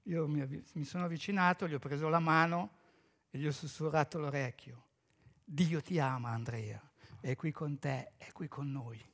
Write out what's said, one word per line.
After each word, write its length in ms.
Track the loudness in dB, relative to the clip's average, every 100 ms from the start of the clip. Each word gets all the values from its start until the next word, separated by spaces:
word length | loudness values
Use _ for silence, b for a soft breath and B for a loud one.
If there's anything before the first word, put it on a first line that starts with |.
Io 240 | -2 0 2
mi 140 | 0
avvi-, 220 | -2 -6 -8
mi 100 | -6
sono 220 | -4 -2 -2
avvicinato, 640 | -2 -2 4 6 4 0
gli 80 | -2
ho 40 |
preso 300 | -2 -2 4
la 100 | 4
mano 580 | 6 6 6 2 -4 b b b b b b
e 80 | -4
gli 80 | -2
ho 60 |
sussurrato 640 | -2 -6 -4 2 4 2 0
all'orecchio: 680 | -2 -2 -4 -6 -18 -20 _ _ b b b b
"Dio 380 | -8 2 2 2
ti 180 | 0 2
ama, 320 | 2 0 -2
Andrea, 500 | -4 -4 -4 -6 -10 -14 _ B B
è 160 | -4 -2
qui 160 | -2
con 260 | -4 -4 -2
te, 360 | -2 -2 -6 _
è 140 | -18
qui 160 | -10 -10
con 240 | -6 -4
noi." 280 | -4 -8 -12 -16